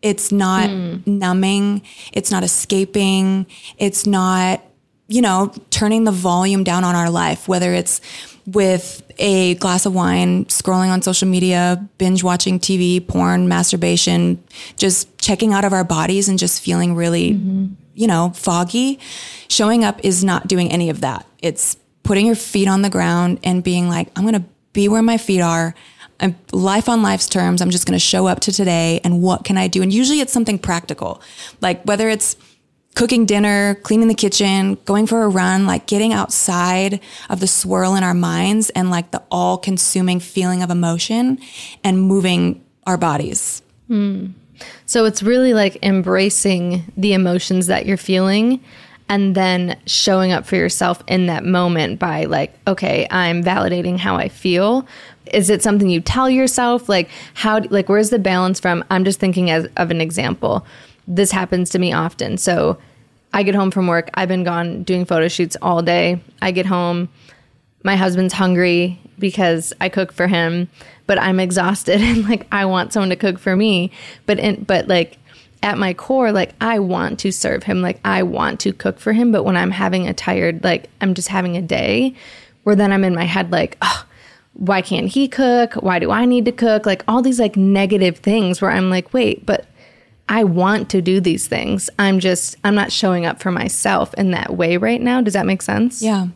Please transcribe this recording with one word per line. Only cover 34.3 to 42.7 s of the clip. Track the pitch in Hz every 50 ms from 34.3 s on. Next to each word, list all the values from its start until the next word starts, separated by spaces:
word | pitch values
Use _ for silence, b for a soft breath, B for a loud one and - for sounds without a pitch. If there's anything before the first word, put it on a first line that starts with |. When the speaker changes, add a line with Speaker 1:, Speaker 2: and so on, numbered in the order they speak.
| - - 202 196 190 196 190 196 196 190 _
Speaker 1:
going | - 196 208 220
for | 220 226 233 226
a | 208
run, | 190 185 180 180 185 190 196
like, | 190 185 - -
getting | - 214 202 214 226 220
outside | 202 196 - - - - - 185 175 175 180 180 185 190 196 208 196 B B B B B B
of | - 185
the | 190
swirl | 190 - - - 185 185 185 185 185 190
in | 196 185
our | 180 180
minds | 175 175 170 165 170 180 190 208 220 220 -
and, | - - 185 180
like, | 180 170 170 - -
the | 180 - _
all-consuming | - 180 180 180 185 185 - - 190 180 - - - 190 185 180 180 180
feeling | 175 - - 196 185 180 180 180
of | 180 175
emotion | 175 175 175 170 165 170 - - 226 233 247 254 262 262 B B B B B B B B B
and | 196 185 185 190
moving | 190 190 196 180 185 180 175 175 175 - - - _